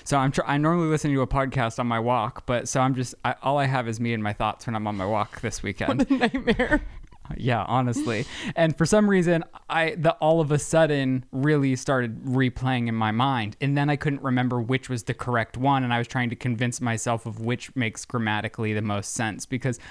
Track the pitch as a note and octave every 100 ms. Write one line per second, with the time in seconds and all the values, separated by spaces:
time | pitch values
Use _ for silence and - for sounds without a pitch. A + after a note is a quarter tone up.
0 | - C#3+ C3+ - A#2+ C#3+ D#3 F3 D#3+ D3+
1 | D3+ C3+ B2 C#3 C3+ C3+ A2+ - A#2+ A#2
2 | A#2+ B2 A2 - - A#2+ C3 C#3 C3 B2+
3 | B2 - B2 - C3+ C#3+ C3+ C3+ A#2 A2
4 | A#2 A2+ G#2 G#2 A2 - - A2 G#2+ G2+
5 | F#2+ G#2+ G#2+ - A2 - G2+ - - F#3
6 | B3+ C4 A#3+ C4 A#3+ A3 B3+ D4 - -
7 | - - - - B2 A#2 - B2+ B2 C4
8 | D4+ A2 - - A#3+ E3+ D#3+ - E3 G#3+
9 | G#3 F#3+ E3+ E3 - - - D#3+ D#3+ D#3+
10 | D#3+ - D#3 E3 D3 D3 - D#3+ D#3 C#3+
11 | C3 B2+ - C3 D3 D3+ C3+ B2+ - C3
12 | A#2+ A2 C3+ B2+ B2+ - C3 B2 A#2 A2+
13 | A2 A2 C3+ B2+ G#2 - C#3 C#3+ C#3+ C#3+
14 | D#3 C#3 C3+ B2+ B2 B2 A#2 C3 - B2
15 | - - B2 A#2+ A2 A#2+ C3+ C3+ B2 A#2+
16 | A#2 B2+ A#2+ A#2+ B2 A#2 B2 - A#2+ A2
17 | B2 A2+ A#2 A2 A2+ B2 - C3 A2 -
18 | - B2 A2 G#2+ G#2+ - G#2+ G#2+ G#2+ G2+
19 | - - A2 - - B2+ C3 B2 -